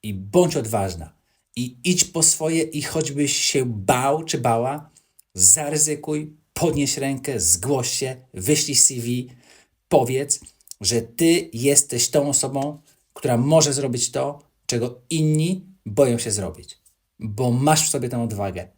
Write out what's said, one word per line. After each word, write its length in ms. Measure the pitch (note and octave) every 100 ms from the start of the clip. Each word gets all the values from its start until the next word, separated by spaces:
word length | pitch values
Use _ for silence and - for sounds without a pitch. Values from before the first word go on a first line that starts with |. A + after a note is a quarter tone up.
i 100 | A2
bądź 420 | G2 G2 F3+ F3 D3+
odważna. 600 | A2 A2 F#2+ E2+ E2 _ _ _ _ -
I 220 | B2 -
idź 200 | F3 F3
po 200 | - E3
swoje 400 | D#3+ - D#3+ E3
i 180 | D#3 D3
choćbyś 540 | C#3+ D#3+ D#3 C#3+ C#3+ -
się 280 | - C#3 B2+
bał 580 | G#2+ F#2+ B2+ C#3 D3+
czy 140 | E3 C3
bała, 520 | A#2 A2+ B2 D3 D#3 _ _ _ _
zaryzykuj, 1040 | - - - D3 D3+ D3+ D3+ - D3+ D3+ - _
podnieś 440 | - E3+ C#3+ C#3 -
rękę, 420 | C3+ C3+ C#3+ A#2+
zgłoś 500 | - - B2+ C#3 B2
się, 260 | - C3 C3 _
wyślij 420 | - F#2 D3+ - C3+
C 180 | - C3
V, 120 | A#2 B2 B2 - _ - _ _ _
powiedz, 500 | D3+ A#2+ C3 D3+ - - _ - -
że 200 | G2+ A#2
ty 480 | A2+ - E3 E3+ -
jesteś 560 | A2+ C3+ C#3+ - B2 -
tą 200 | D3+ C#3+
osobą, 520 | C#3 C3+ C3+ C#3+ D3 _ _ _
która 240 | - B2+ A#2+
może 360 | C3+ D#3+ D3
zrobić 380 | C3+ C#3 A#2+ -
to, 280 | C3+ C3+ D3 _ _ -
czego 360 | A#2+ A#2+ - _
inni 560 | D#3+ D#3 D3+ D#3+ F#3 - - -
boją 320 | G#2 C3+ A#2
się 120 | A#2
zrobić. 480 | G2+ F2+ D#2 - - _ _ _ _
Bo 320 | A2 G#2 B2
masz 360 | B2 C#3+ D#3 -
w 40 |
sobie 180 | C3+ B2
tę 120 | B2
odwagę. 460 | A#2 G#2+ G2 F2+ E2+